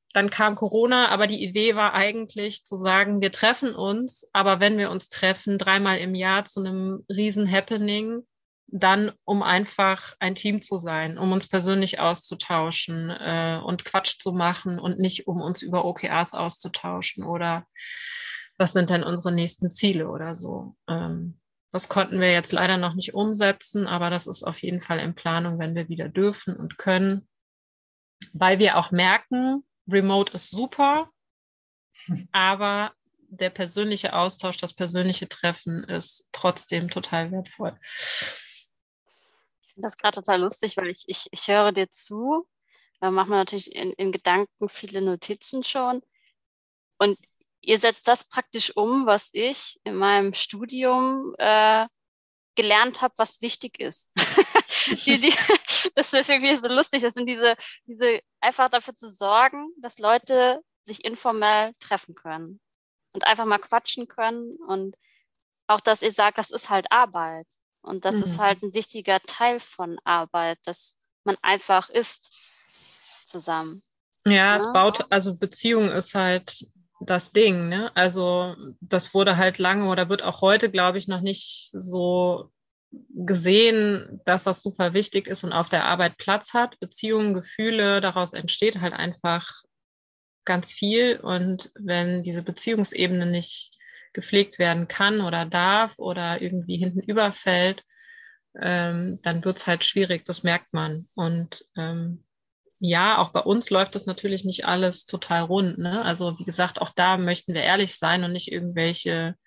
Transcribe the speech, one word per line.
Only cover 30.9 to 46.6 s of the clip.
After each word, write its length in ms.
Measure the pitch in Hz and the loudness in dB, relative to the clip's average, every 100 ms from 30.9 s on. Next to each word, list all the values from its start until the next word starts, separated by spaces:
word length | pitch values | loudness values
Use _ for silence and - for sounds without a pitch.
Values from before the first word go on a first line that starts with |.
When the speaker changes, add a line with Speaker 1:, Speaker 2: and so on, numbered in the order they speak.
| 302 320 _ _ _ _ _ _ _ _ _ - | 2 -2 _ _ _ _ _ _ _ _ _ -8
Speaker 1:
<laughs> 240 | 180 - | -8 -2
aber 600 | 196 185 196 202 202 214 _ _ _ _ | 0 2 2 0 -2 -4 _ _ _ _
der 200 | 185 185 | -6 -6
persönliche 640 | 190 180 202 214 202 196 | -4 -6 -4 -2 -2 -2
Austausch, 440 | 175 180 - 185 - | 0 -2 -2 -6 -6
das 160 | 175 | -10
persönliche 560 | - 180 180 180 185 185 | -6 -4 0 0 -2 -6
Treffen 540 | - 170 170 170 165 - | -4 -4 -2 -8 -8 -6
ist 420 | 170 - - _ | -8 -8 -10 _
trotzdem 580 | - 185 - - 170 170 | -2 -2 -2 -4 -6 -4
total 420 | 180 - 170 165 | -8 -4 -4 -4
wertvoll. 480 | 190 185 - 196 - - - - - - - - - - _ _ _ _ _ _ _ _ _ | -8 -10 -10 -10 -10 -16 -10 -8 -6 -8 -10 -18 -20 -20 _ _ _ _ _ _ _ _ _
Speaker 2:
Ich 100 | _ | _
finde 140 | 196 214 | -12 -10
das 100 | - | -2
gerade 180 | 214 208 | -2 0
total 260 | 185 185 | 0 2
lustig, 360 | 185 - 214 - | 2 -2 -4 -4
weil 120 | 175 | -6
ich, 160 | 185 - | -8 -10
ich, 200 | 185 - | -10 -8
ich 160 | - - | -8 2
höre 240 | 208 208 | 4 4
dir 180 | 190 185 | 2 -4
zu, 580 | - - 208 254 320 359 _ _ _ _ - | -6 -10 -6 -2 -2 -4 _ _ _ _ -6
da 120 | 185 | 0
macht 180 | 190 190 | 0 2
man 100 | 202 | 2
natürlich 360 | 190 202 - - | 0 -4 -8 -8
in, 180 | 185 | -8
in 180 | - 196 | -4 -4
Gedanken 580 | 185 180 180 202 - 208 | 0 2 2 0 -6 -8
viele 320 | - 202 196 | -8 -8 -2
Notizen 600 | 190 175 - 208 - 262 | -2 -2 -6 -8 -6 -6
schon 380 | - 269 247 247 _ _ _ _ _ _ | -4 -2 -2 -2 _ _ _ _ _ _